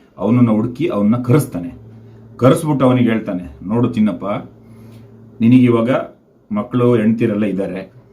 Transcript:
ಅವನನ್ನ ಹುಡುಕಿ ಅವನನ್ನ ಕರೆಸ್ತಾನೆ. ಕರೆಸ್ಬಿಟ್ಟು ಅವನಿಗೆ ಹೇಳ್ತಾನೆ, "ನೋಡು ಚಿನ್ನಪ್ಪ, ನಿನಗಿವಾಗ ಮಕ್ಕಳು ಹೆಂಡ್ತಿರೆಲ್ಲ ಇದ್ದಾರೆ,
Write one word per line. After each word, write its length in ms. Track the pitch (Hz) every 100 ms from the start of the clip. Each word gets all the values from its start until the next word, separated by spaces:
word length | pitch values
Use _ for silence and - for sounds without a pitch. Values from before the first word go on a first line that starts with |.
| _ -
ಅವನನ್ನ 320 | 101 123 120
ಹುಡುಕಿ 380 | 107 117 - 165
ಅವನನ್ನ 340 | 104 104 123
ಕರೆಸ್ತಾನೆ. 520 | 123 147 - - 87 - - - - - - -
ಕರೆಸ್ಬಿಟ್ಟು 480 | 127 160 151 139 131
ಅವನಿಗೆ 240 | 123 110
ಹೇಳ್ತಾನೆ, 580 | 110 107 90 90 - 95
"ನೋಡು 260 | 113 120
ಚಿನ್ನಪ್ಪ, 320 | 107 107 90 95 107 - - - - - - - - - -
ನಿನಗಿವಾಗ 480 | 113 127 123 117 117 135 - - _ _ -
ಮಕ್ಕಳು 440 | 104 104 123 120 120
ಹೆಂಡ್ತಿರೆಲ್ಲ 480 | 110 113 117 101
ಇದ್ದಾರೆ, 500 | 104 92 95 92 95 - -